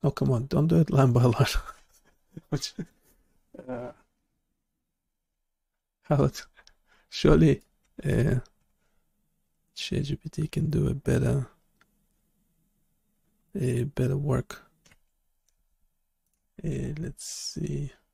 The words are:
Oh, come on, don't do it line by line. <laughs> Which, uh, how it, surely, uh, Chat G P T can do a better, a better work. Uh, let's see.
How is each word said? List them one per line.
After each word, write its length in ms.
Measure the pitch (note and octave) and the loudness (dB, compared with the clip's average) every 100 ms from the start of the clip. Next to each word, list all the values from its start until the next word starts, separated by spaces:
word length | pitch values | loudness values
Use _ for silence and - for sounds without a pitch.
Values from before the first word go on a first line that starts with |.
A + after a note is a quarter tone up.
Oh, 80 | D3 | -2
come 200 | - C#3 | -2 0
on, 160 | B2 C3+ | 0 -2
don't 200 | - D#3 | 0 2
do 140 | E3 | 4
it 100 | D#3+ | 4
line 220 | C#3 C3 | 4 6
by 100 | B2 | 6
line. 240 | A#2+ A#2 C3 - - - _ | 4 4 2 0 -4 -18 _
<laughs> 540 | _ _ _ _ - _ | _ _ _ _ -20 _
Which, 240 | C#3+ - - D#3+ _ _ _ _ _ _ - B2+ | -6 -6 -12 -14 _ _ _ _ _ _ -20 -12
uh, 240 | B2 B2 - _ _ _ _ _ _ _ _ _ _ _ _ _ _ _ _ _ _ _ _ | -12 -12 -16 _ _ _ _ _ _ _ _ _ _ _ _ _ _ _ _ _ _ _ _
how 220 | _ D3 | _ 2
it, 180 | C#3+ - - _ - _ _ _ _ | 2 0 -18 _ -20 _ _ _ _
surely, 520 | - D3 D3 D#3+ C#3 _ _ _ - | 0 6 6 6 4 _ _ _ -10
uh, 320 | D3 A#2+ A2+ B2+ - _ _ _ _ _ _ _ _ _ _ _ _ | -2 0 2 0 -4 _ _ _ _ _ _ _ _ _ _ _ _
Chat 300 | - - - | -14 -6 -4
G 120 | C#3 - | -4 -6
P 120 | D#3 | -8
T 200 | - D3+ | -8 -6
can 220 | - C#3 | -2 -2
do 180 | D3 C#3+ | 0 0
a 60 | |
better, 540 | C#3 - B2+ B2+ C3+ B2+ _ _ _ _ _ _ _ _ _ _ _ _ _ _ _ _ _ _ _ _ | -2 0 0 2 0 -4 _ _ _ _ _ _ _ _ _ _ _ _ _ _ _ _ _ _ _ _
a 300 | G3+ B2+ A#2+ | -4 -2 -2
better 320 | A#2+ - B2+ C#3 | -4 -2 -2 -2
work. 460 | C#3+ B2+ - - _ _ _ _ _ _ _ _ _ _ _ _ _ _ _ _ _ _ _ - | -2 -2 -4 -12 _ _ _ _ _ _ _ _ _ _ _ _ _ _ _ _ _ _ _ -10
Uh, 280 | D#3 C3+ C3 D3 | -6 -6 -6 -6
let's 260 | D#3+ C3+ | -10 -12
see. 680 | - - - - - C#3+ C#3+ - _ | -14 -12 -10 -8 -6 -4 -6 -10 _